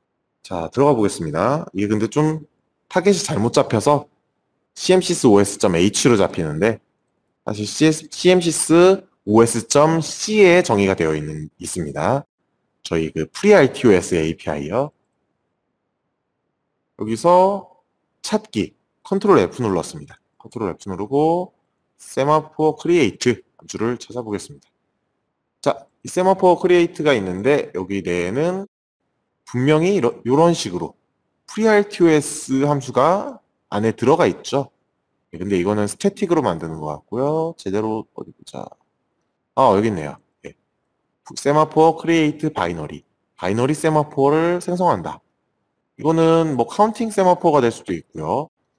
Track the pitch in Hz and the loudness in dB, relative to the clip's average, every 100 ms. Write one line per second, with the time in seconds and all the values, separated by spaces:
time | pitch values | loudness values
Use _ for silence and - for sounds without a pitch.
0 | _ _ _ _ - 87 82 127 143 117 | _ _ _ _ -12 -10 -6 0 2 2
1 | 101 - 78 80 113 151 - 95 104 107 | 0 -2 -6 -2 -2 -2 -6 -6 -4 -2
2 | 107 147 156 156 - _ _ _ _ 185 | -2 -2 -2 -4 -12 _ _ _ _ 0
3 | 190 180 - 160 117 147 - 110 147 143 | 2 0 -2 -2 0 0 0 0 2 0
4 | - _ _ _ _ _ _ - - 185 | -2 _ _ _ _ _ _ -8 0 2
5 | 180 170 127 101 101 - 104 85 98 - | 2 2 4 6 4 0 0 2 2 2
6 | 135 107 87 - 80 76 107 113 _ _ | 2 2 2 -2 -6 -2 -2 -2 _ _
7 | _ _ _ _ - 104 104 - 156 156 | _ _ _ _ -10 -8 -8 0 0 0
8 | - - 175 180 170 - - 165 185 196 | -8 -2 2 2 0 -4 2 6 6 4
9 | _ _ 101 110 117 117 - 143 156 165 | _ _ 0 4 4 0 0 2 4 2
10 | 151 - 214 214 185 175 175 104 98 92 | -4 -8 -2 4 6 6 4 2 2 2
11 | - 76 76 78 76 _ - 90 76 71 | 0 -2 -6 -10 -14 _ -12 -8 -8 -4
12 | 90 139 - _ _ _ _ _ - 82 | -2 -2 -4 _ _ _ _ _ -6 -4
13 | 80 80 78 - 202 196 135 - 117 90 | -4 -6 -8 -2 4 4 4 2 4 4
14 | 87 85 80 85 87 73 71 113 147 _ | 2 -2 -2 -4 -8 -8 -6 -4 -6 _
15 | _ _ _ _ _ _ _ _ _ _ | _ _ _ _ _ _ _ _ _ _
16 | _ _ _ _ _ _ _ _ _ - | _ _ _ _ _ _ _ _ _ -12
17 | 107 113 170 180 190 202 - _ _ _ | -8 0 4 4 4 0 -10 _ _ _
18 | _ _ - 214 - 107 82 _ _ _ | _ _ -6 -6 -4 -6 -6 _ _ _
19 | - 196 202 143 87 - 110 87 - - | -8 -4 2 4 2 -2 -4 -2 -4 -14
20 | - - _ _ 113 117 101 78 98 90 | -20 -20 _ _ -18 -8 -8 -8 -12 -12
21 | 104 139 156 175 185 _ _ _ _ _ | -4 -2 0 -2 -6 _ _ _ _ _
22 | - 131 143 156 151 - 156 151 160 175 | -10 -4 0 0 -2 -2 -2 -2 0 2
23 | 107 - 123 110 _ _ - - 117 120 | 2 0 -2 -2 _ _ -16 -6 -6 -6
24 | - 120 110 98 - 143 _ _ _ _ | -10 -12 -8 -10 -10 -20 _ _ _ _
25 | _ _ _ _ _ _ - - - _ | _ _ _ _ _ _ -6 -6 -12 _
26 | - 180 185 190 180 170 180 175 170 175 | -8 -2 0 4 4 2 4 2 2 0
27 | 147 120 95 92 120 147 - 92 92 98 | 0 2 0 -2 0 0 -2 -8 -6 -6
28 | 87 87 87 123 170 190 196 _ _ _ | -4 -4 -2 -4 -4 -6 -12 _ _ _
29 | _ _ _ _ - 120 135 156 180 196 | _ _ _ _ -10 -2 2 2 2 0
30 | 117 - 120 139 170 160 208 90 78 _ | 0 -4 -2 2 4 2 -4 -8 -10 _
31 | _ _ _ _ - - 220 208 208 - | _ _ _ _ -14 -2 2 2 0 2
32 | 170 151 - - - 135 147 143 131 123 | 4 4 0 -10 -4 -2 0 -2 -2 0
33 | 151 196 285 233 _ _ - 104 110 - | 2 0 -4 -14 _ _ -8 -2 -2 0
34 | 123 165 117 - - 139 131 _ _ _ | 2 4 2 0 -6 -6 -6 _ _ _
35 | _ _ _ 85 98 92 95 107 104 - | _ _ _ -12 -4 -2 0 -2 -4 -4
36 | 196 - 175 165 110 82 80 78 76 73 | -4 -4 -2 0 0 -4 -8 -10 -10 -12
37 | - 117 139 160 165 170 98 101 110 110 | -10 -6 -4 -4 -6 -8 -6 -4 -4 -6
38 | - - - _ - 65 50 _ _ _ | -10 -18 -20 _ -18 -16 -18 _ _ _
39 | _ _ _ _ _ - 131 98 110 90 | _ _ _ _ _ 2 2 4 0 -4
40 | 73 - _ _ 71 _ _ _ _ _ | -8 -14 _ _ -20 _ _ _ _ _
41 | _ _ - - 143 151 151 156 160 160 | _ _ -18 -6 0 2 2 4 2 2
42 | 165 165 151 151 156 - 87 85 76 73 | -2 0 0 -2 -8 -4 -6 -6 -10 -14
43 | _ _ _ - 92 110 131 151 160 156 | _ _ _ -8 -4 0 -2 0 0 0
44 | 147 139 139 156 170 175 175 180 175 101 | -2 0 2 2 0 -2 -4 -2 0 0
45 | 78 - _ _ _ _ _ _ _ - | -6 -14 _ _ _ _ _ _ _ -6
46 | 151 165 165 165 160 123 117 - 220 220 | -2 2 4 4 2 -2 -4 0 0 0
47 | 226 202 185 180 170 147 120 - - 82 | -4 0 2 2 2 2 2 -2 -8 -10
48 | _ - 78 120 156 _ _ | _ -12 -6 -6 -6 _ _